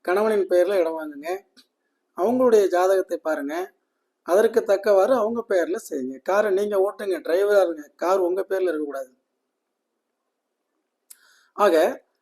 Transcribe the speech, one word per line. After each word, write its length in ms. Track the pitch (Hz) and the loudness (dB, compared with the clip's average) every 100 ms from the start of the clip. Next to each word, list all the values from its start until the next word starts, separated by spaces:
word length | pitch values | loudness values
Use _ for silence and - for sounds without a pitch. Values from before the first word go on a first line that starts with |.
கணவனின் 480 | - 185 220 214 185 | -2 -2 0 0 0
பெயர்ல 320 | 180 180 202 | 2 2 2
இடம் 180 | 165 160 | -2 -4
வாங்குங்க. 420 | 156 143 151 190 _ _ _ _ _ _ _ - | -10 -14 -10 -12 _ _ _ _ _ _ _ -4
அவங்களுடைய 500 | 185 254 254 220 196 | -2 2 4 4 4
ஜாதகத்தை 520 | 175 185 190 185 170 | 2 2 2 0 -6
பாருங்க. 540 | 160 151 143 156 185 _ _ _ _ _ | -4 -6 -6 -8 -10 _ _ _ _ _
அதற்கு 400 | - 180 226 226 | 0 2 4 2
தக்கவாறு 520 | - 196 220 196 190 | 0 0 4 2 4
அவங்க 300 | 262 214 233 220 | 2 0 -4 -2
பெயர்ல 280 | 190 160 403 - | -2 0 -4 -6
செய்யுங்க. 320 | 147 127 135 | -10 -8 -10
காரை 280 | - 196 214 | -2 0 2
நீங்க 260 | 190 208 202 | 0 0 0
ஓட்டுங்க, 400 | 196 202 208 175 | 0 -2 -6 -6
டிரைவரா 420 | 139 170 202 208 | -2 0 4 4
இருங்க. 320 | 180 165 147 _ | 2 -2 -12 _
கார் 220 | 165 196 | -2 0
உங்க 260 | 180 185 190 | 0 -2 -4
பேர்ல 200 | 190 185 | -4 -2
இருக்கக்கூடாது. 460 | 156 147 135 131 _ _ _ _ _ _ _ _ _ _ _ _ _ _ _ _ _ _ _ _ _ _ _ _ | -4 -6 -10 -14 _ _ _ _ _ _ _ _ _ _ _ _ _ _ _ _ _ _ _ _ _ _ _ _
ஆக, 520 | - 202 160 180 269 _ _ | 0 2 4 2 -2 _ _